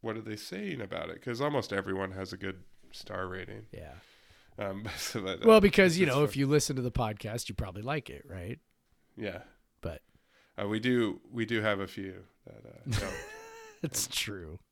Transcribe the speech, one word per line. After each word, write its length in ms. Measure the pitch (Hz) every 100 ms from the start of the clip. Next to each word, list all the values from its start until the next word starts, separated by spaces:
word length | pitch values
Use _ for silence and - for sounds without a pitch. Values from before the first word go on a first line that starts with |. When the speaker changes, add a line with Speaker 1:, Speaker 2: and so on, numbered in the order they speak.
Speaker 1:
what 160 | 117 110
are 40 |
they 140 | 110 107
saying 460 | - 180 208 143
about 280 | 101 87 82
it?" 120 | 85
'Cause 180 | - 117
almost 300 | 143 147 104
everyone 400 | 98 98 95 95
has 220 | 95 92
a 40 | 92
good 260 | 98 95 - - -
star 360 | - - 95 92
rating. 400 | 92 92 104 110
Speaker 2:
Yeah. 240 | - 80 67 - - - - - -
Speaker 1:
Um, 300 | 101 95 110
<laughs> 60 | -
so 240 | - 120
that, 240 | 95 90 226
Speaker 2:
Well, 120 | 220
Speaker 1:
uh, 20 |
Speaker 2:
because, 340 | 196 - 190
Speaker 1:
it's 60 | 165
Speaker 2:
you 60 | 175
Speaker 1:
just 80 | 131
Speaker 2:
know, 60 |
Speaker 1:
fun. 80 | 147
Speaker 2:
if 60 | 131
you 120 | 139
listen 280 | 147 - 135
to 40 |
the 100 | 123
podcast, 560 | - 113 107 110 113 -
you 60 | 101
probably 260 | 101 92
like 260 | 110 156 -
it, 160 | - -
right? 320 | 92 87 127 _ _ _ _ _ -
Speaker 1:
Yeah. 280 | 107 90 - _ _ _
Speaker 2:
But 200 | - 78 _ _ _ _ _ -
Speaker 1:
Uh, 60 | 101
we 120 | 110
do, 420 | 120 123 110 - -
we 140 | 117 113
do 160 | 113
have 180 | 107 98
a 80 | 95
few 380 | - 95 92 92 _ -
that, 200 | - -
uh, 340 | - - 107
Speaker 2:
<laughs> 0 |
Speaker 1:
don't. 160 | 95 95 - - - - - -
Speaker 2:
It's 240 | 160 - -
true. 520 | - - 101 80 85 _